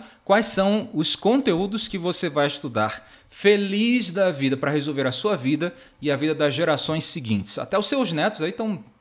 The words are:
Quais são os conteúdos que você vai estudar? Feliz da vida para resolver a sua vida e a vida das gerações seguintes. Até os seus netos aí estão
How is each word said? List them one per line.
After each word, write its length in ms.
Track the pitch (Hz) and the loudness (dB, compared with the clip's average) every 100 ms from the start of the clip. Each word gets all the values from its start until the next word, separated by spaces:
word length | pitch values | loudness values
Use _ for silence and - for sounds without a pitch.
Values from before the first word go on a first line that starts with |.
| - - | -10 -10
Quais 220 | - 196 220 | 2 2 4
são 440 | - 196 214 190 | 2 2 2 0
os 240 | - 156 - | -2 0 0
conteúdos 720 | 180 170 - 170 196 214 - | 2 2 2 0 -2 -4 -4
que 80 | 196 | -4
você 320 | 170 170 180 | -2 -2 0
vai 180 | 147 143 | 0 0
estudar? 580 | 143 143 113 107 - - - _ | -2 -4 -2 -2 -4 -14 -20 _
Feliz 840 | - 202 208 202 202 233 247 180 | 0 2 4 2 0 2 2 0
da 220 | 175 185 | 0 0
vida 240 | 147 135 131 | 2 0 0
para 160 | 139 | 0
resolver 340 | 151 143 143 131 | -2 -2 -2 -2
a 60 | |
sua 240 | 123 208 190 | 0 0 -2
vida 400 | 127 147 175 - - _ | 0 0 -2 -8 -18 _
e 80 | 143 | -2
a 60 | 139 | 0
vida 180 | 151 | 0
das 200 | 147 147 | 0 0
gerações 500 | 131 165 143 - 160 | 2 0 0 0 0
seguintes. 560 | - 180 120 104 92 - | 0 0 0 -2 -2 -6
Até 180 | - 196 | -2 0
os 100 | 208 | 0
seus 260 | 277 233 | 0 0
netos 280 | 165 185 208 | 0 -2 -2
aí 100 | 156 | -6
estão 300 | - 220 180 - _ | -4 -6 -6 -10 _